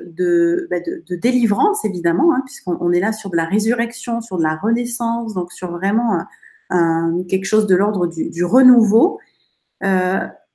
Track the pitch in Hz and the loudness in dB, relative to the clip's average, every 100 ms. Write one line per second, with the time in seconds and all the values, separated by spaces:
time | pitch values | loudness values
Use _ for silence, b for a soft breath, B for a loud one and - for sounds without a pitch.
0 | 175 165 180 170 170 170 170 175 175 - | -10 -4 0 2 2 0 -2 -4 -4 -8
1 | - 175 247 247 233 202 403 - 202 180 | -8 -2 0 2 2 2 2 0 -4 -2
2 | 170 175 330 262 269 - - 170 175 175 | -2 2 2 2 -4 -10 -6 -4 0 0
3 | 202 214 196 170 165 208 214 240 233 - | 0 -4 -4 -4 0 0 0 -2 -4 -6
4 | - 233 226 180 156 156 208 233 240 - | -6 -6 -4 -2 -2 -2 -2 -2 -2 -4
5 | 233 233 226 196 175 - 180 170 190 220 | -4 -4 -4 -6 -6 -8 -8 -4 -2 0
6 | 240 175 - b b b _ 175 170 165 | 0 -2 -4 b b b _ 0 2 2
7 | 165 170 185 190 190 214 202 185 208 190 | 0 -2 -2 -4 0 0 4 2 2 0
8 | 175 160 - 165 175 247 254 240 202 220 | -2 -4 -6 -4 2 6 8 6 6 4
9 | 349 - B B B _ _ _ 196 185 | 4 0 B B B _ _ _ -2 0
10 | 185 190 - - _ | 0 -2 -4 -12 _